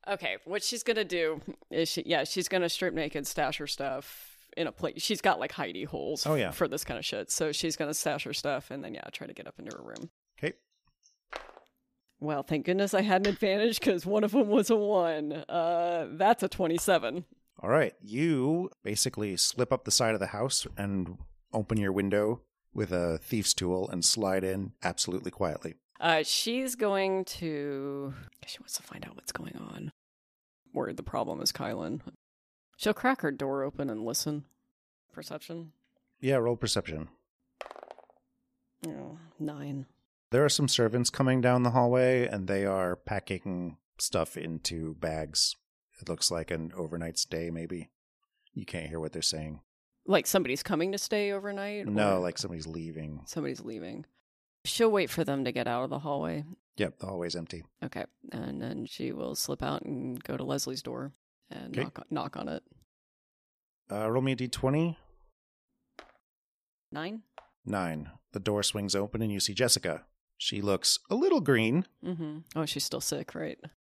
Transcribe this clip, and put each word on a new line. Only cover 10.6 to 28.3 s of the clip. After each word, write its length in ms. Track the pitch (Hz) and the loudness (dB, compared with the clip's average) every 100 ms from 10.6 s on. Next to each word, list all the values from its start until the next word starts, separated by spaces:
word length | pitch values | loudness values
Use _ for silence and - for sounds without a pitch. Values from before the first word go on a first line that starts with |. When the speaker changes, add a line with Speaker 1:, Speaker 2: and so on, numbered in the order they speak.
| _ _ _ _ _ _ _ - - - _ _ _ _ _ _ | _ _ _ _ _ _ _ -14 -14 -20 _ _ _ _ _ _
Speaker 1:
Well, 240 | 147 143 | -2 -2
thank 220 | - 156 175 | 0 0 2
goodness 280 | 185 196 | 2 4
I 80 | 196 | 4
had 240 | 208 185 202 | 4 4 4
an 80 | |
advantage 460 | 196 202 196 226 220 | 2 2 4 4 4
'cause 240 | - 180 175 | 2 2 2
one 180 | 208 | 2
of 80 | 214 | 4
them 160 | 240 208 | 4 6
was 220 | 254 208 | 4 6
a 60 | 226 | 4
one. 560 | 208 202 170 156 151 | 6 4 4 2 -2
Uh, 760 | 151 - 170 165 170 175 170 131 | -4 -2 2 4 4 2 0 -2
that's 320 | 156 208 233 | 4 6 6
a 40 | 190 | 2
twenty-seven. 760 | - 170 165 - 170 117 156 - _ _ - | 0 2 2 4 4 4 -4 -8 _ _ -6
Speaker 2:
All 60 | 98 | 4
right. 260 | 143 135 - | 6 4 0
You 680 | 101 113 165 143 131 170 185 - | -6 2 4 4 4 2 -2 -6
basically 540 | - 104 131 - 104 90 | -4 0 0 0 -2 2
slip 340 | - - 123 | 2 2 2
up 140 | 127 - | 2 4
the 60 | |
side 220 | - 117 110 | 4 4 4
of 40 | |
the 80 | 95 | 0
house 380 | 104 131 - - - | 0 0 0 -2 -4
and 400 | 101 98 87 90 - - _ | -2 0 -2 -6 -14 -18 _
open 240 | 113 101 110 | -4 0 2
your 120 | 98 | 2
window 520 | 95 101 104 107 120 _ _ _ | 2 4 4 4 0 _ _ _
with 180 | 101 98 | -4 0
a 260 | 90 87 80 | 2 2 0
thief's 340 | - 113 98 - | -2 0 2 2
tool 320 | 90 92 95 | 2 0 0
and 140 | 90 - | 2 2
slide 380 | 113 98 95 | 4 2 2
in 300 | 95 95 98 - | 2 -2 -4 -2
absolutely 460 | 90 - - 90 92 | -4 0 -2 -2 -4
quietly. 440 | - 90 76 82 - _ - | -2 -2 -2 -8 -12 _ -2
Speaker 1:
Uh, 220 | 170 160 | 2 2
she's 520 | 156 - 226 247 262 247 | 2 0 0 -2 -2 0
going 480 | 208 196 190 190 185 | 2 2 2 0 -2
to, 880 | - 160 151 143 139 139 139 139 131 135 | -4 -4 -4 -4 -4 -4 -6 -6 -10 -16